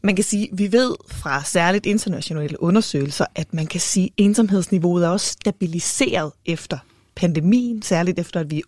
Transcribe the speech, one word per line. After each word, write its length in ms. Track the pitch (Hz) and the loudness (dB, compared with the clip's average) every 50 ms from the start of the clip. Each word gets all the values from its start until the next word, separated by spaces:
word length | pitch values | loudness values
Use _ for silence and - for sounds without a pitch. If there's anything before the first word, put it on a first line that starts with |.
| - | 0
Man 140 | 196 190 | 0 2
kan 80 | 180 214 | 2 0
sige, 240 | - - 202 214 - 196 | 0 0 -2 -2 -2 -2
vi 200 | 180 202 196 190 | -2 0 2 4
ved 220 | 240 254 254 - - - - | 4 2 2 0 -6 -10 -14
fra 360 | - - - 151 135 139 143 | -12 -10 -6 -4 -4 -4 -2
særligt 420 | - - 180 170 175 190 208 208 | 0 0 2 2 4 2 2 0
internationale 760 | 202 202 220 - 202 170 156 156 - 165 156 151 143 156 - 175 | 0 0 0 0 -2 -4 -4 -6 -6 -6 -4 -4 -6 -4 -2 0
undersøgelser, 640 | 170 190 220 220 - - 143 139 143 139 - - - - | 4 4 4 2 2 0 -2 -2 -2 -2 -2 -4 -4 -4
at 200 | - 160 - - | -6 -6 -4 -4
man 120 | 160 156 | -4 -4
kan 140 | 160 - 175 | -4 -4 -4
sige, 260 | - - - 202 180 | -2 0 0 2 0
at 60 | - - | 0 2
ensomhedsniveauet 880 | - 202 202 208 233 226 196 190 185 175 - 202 180 160 175 175 175 175 | 2 4 4 4 4 2 2 2 0 0 2 0 2 2 2 2 2 2
er 40 | 165 | 2
også 180 | 180 208 - | 2 0 -2
stabiliseret 1080 | - - - - 208 - - 185 170 160 170 - - - - 269 214 - 180 156 151 - _ - | -4 -6 -4 -4 -4 -2 -2 -4 -4 -4 -4 -4 -4 -2 0 0 0 0 -2 -4 -4 -8 _ -6
efter 320 | - 170 - - - 160 131 - _ _ _ _ _ - | -6 -6 -6 -6 -8 -10 -10 -10 _ _ _ _ _ -8
pandemien, 680 | - - 175 160 160 151 180 226 247 247 240 233 214 208 | -2 0 0 2 2 4 4 4 4 2 0 -4 -6 -2
særligt 360 | - 185 165 175 180 180 - | 0 0 2 2 0 -2 -2
efter, 220 | 170 - - 175 | -4 -4 -4 -6
at 100 | 160 147 | -4 -4
vi 80 | 151 151 | -4 -4
er 40 | - | -2